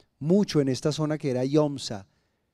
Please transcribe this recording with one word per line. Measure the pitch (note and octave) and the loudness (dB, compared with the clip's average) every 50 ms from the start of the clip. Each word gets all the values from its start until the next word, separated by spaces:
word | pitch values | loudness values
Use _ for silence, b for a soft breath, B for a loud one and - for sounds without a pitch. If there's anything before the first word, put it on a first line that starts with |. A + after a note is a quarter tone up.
| _ _ _ - | _ _ _ -6
mucho | C3+ D3+ F3+ G#3 G3+ - - D#3 | 0 2 4 4 4 2 2 2
en | C#3 C3+ | 2 2
esta | B2+ - - D#3 | 0 -2 -2 -2
zona, | C#3+ D3+ D#3 D3+ D#3 D3 | -2 -2 -2 -4 -4 -4
que | - C#3+ | -4 -2
era | B2 B2 C3 | -2 -2 0
Yomsa, | C#3 C#3 D3+ D3+ D3 C#3+ C3 - - A#2 G2 F#2+ _ _ _ _ _ _ _ _ _ | 2 2 2 2 2 0 -6 -8 -10 -10 -12 -12 _ _ _ _ _ _ _ _ _